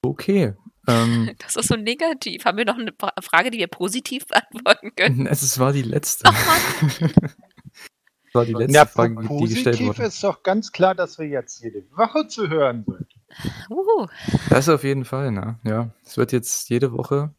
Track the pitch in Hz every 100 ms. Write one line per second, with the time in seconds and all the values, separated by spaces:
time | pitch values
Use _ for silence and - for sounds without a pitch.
0 | 131 143 - 196 123 98 - _ - 117
1 | 117 117 113 - - - - 233 214 254
2 | 330 294 - 175 180 196 240 240 220 -
3 | 190 - - - 247 226 175 - 185 233
4 | - 254 - - - - - 214 - -
5 | 180 123 - 143 135 127 127 139 117 147
6 | - - - 113 113 - - - 151 -
7 | 165 - 151 - _ _ - - - _
8 | _ _ _ 123 117 110 123 143 151 -
9 | 117 113 113 147 113 110 127 117 - -
10 | 113 - 196 - 185 202 214 - 185 185
11 | 175 - 151 139 - - 117 101 - 156
12 | 226 302 214 - 190 160 139 120 104 -
13 | - _ _ - - - - 269 392 440
14 | 196 - - - - 127 147 147 139 139
15 | 123 131 139 101 104 113 113 110 117 _
16 | - - 123 127 - - - 120 131 117
17 | 120 143 151